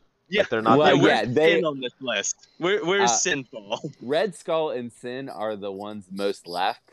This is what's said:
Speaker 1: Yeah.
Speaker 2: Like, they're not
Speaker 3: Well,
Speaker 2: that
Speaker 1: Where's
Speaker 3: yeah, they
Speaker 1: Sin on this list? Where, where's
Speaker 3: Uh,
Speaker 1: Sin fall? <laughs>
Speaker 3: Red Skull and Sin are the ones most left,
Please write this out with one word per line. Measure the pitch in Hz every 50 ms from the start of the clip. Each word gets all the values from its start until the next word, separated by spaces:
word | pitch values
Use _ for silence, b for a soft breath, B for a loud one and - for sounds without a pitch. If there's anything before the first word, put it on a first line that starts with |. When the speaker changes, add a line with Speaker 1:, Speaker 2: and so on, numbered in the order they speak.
| _ _ _ _ _ -
Speaker 1:
Yeah. | 180 208
Speaker 2:
Like, | - -
they're | 120 110
not | 110 113 120 143
Speaker 3:
Well, | 151 147 139
Speaker 2:
that | 143 -
Speaker 1:
Where's | - 139 113 107
Speaker 3:
yeah, | 120 123
they | 151 156 165 170
Speaker 1:
Sin | 165 170
on | 151 139 135
this | 127 123 - -
list? | 135 123 110 101 101 - - _ - - _
Where, | - 156 180 208 - 160
where's | 165 196 202 196 240
Speaker 3:
Uh, | 110
Speaker 1:
Sin | 107 - 180 175 139 127
fall? | _ - 110 101 98 117 - - 147 -
<laughs> | -
Speaker 3:
Red | - 120 147 165 208 208 165
Skull | - - 180 160 160 156 151
and | 117 127 120 120
Sin | - _ - 120 123 135 135 131
are | - 90 107 110 107
the | 98 101 101
ones | 95 95 104 104 107 107 - -
most | 95 98 101 101 98 - -
left, | 85 85 87 92 107 123 - _ _